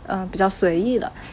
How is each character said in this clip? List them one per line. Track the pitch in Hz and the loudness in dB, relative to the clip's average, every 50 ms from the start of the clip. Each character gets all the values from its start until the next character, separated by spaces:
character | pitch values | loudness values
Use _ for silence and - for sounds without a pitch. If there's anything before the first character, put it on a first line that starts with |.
| - | -8
呃， | - 196 190 185 185 | -6 -6 -4 -6 -4
比 | - 196 | 0 2
较 | 190 196 | 2 2
随 | 196 - 202 175 165 170 | 2 2 2 2 4 2
意 | 202 247 254 233 | 2 2 2 0
的。 | - - - - - - | 0 -4 -8 -12 -16 -12